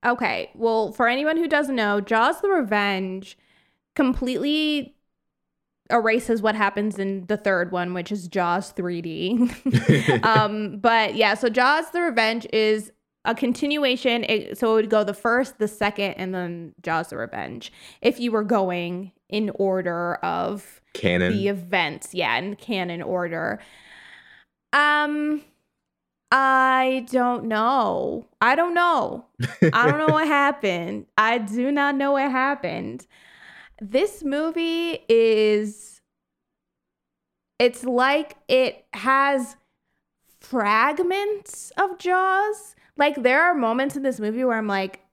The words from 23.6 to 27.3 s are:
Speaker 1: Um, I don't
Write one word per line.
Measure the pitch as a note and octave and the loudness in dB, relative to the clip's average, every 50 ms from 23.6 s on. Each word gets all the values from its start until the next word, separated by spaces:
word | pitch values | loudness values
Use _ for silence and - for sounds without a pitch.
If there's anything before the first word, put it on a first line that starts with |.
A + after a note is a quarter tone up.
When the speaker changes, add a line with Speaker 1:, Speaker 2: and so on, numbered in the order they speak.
| - - - - - - - - - - - - - - - - _ _ _ _ _ _ | -10 -20 -20 -20 -20 -20 -20 -20 -20 -20 -20 -20 -20 -20 -20 -20 _ _ _ _ _ _
Speaker 1:
Um, | - C4+ D4 D4 D4 D4 D4+ D4 D4 D4+ D4+ D4+ D4+ D4 D4 _ _ _ _ _ _ _ _ _ _ _ _ _ _ _ _ _ | 0 2 2 4 2 2 0 0 -2 -4 -2 -2 -4 -4 -6 _ _ _ _ _ _ _ _ _ _ _ _ _ _ _ _ _
I | - C4 C4+ C4+ C4 C4 C4 C4 C4 C4 C4 C4 C4 C4 B3 A#3+ | 2 2 4 4 4 4 4 4 4 2 2 2 0 -2 -4 -2
don't | - B3+ B3 B3 | 0 0 2 2